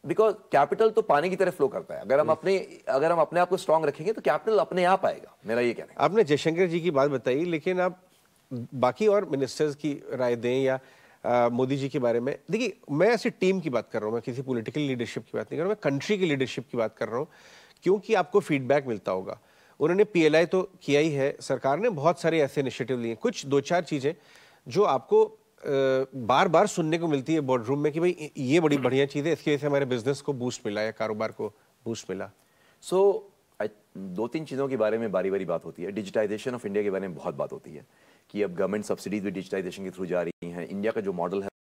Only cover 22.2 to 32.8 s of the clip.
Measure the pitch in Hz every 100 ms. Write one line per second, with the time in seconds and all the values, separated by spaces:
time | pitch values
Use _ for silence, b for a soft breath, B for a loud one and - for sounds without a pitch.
22.2 | 165 160 139 - 131 - 120 127 117 113
23.2 | 240 - 139 143 135 175 180 151 135 180
24.2 | b b b b - 127 196 135 - 214
25.2 | 214 - _ _ - 139 135 131 135 135
26.2 | 113 135 190 160 202 - 160 165 165 143
27.2 | 123 160 135 127 113 143 151 147 175 175
28.2 | 151 - 127 165 156 143 123 131 139 147
29.2 | 151 151 - 147 147 139 135 123 117 139
30.2 | - 131 123 - 110 104 110 - 110 107
31.2 | 110 - 107 b b _ 117 113 - 95
32.2 | 101 _ b b b b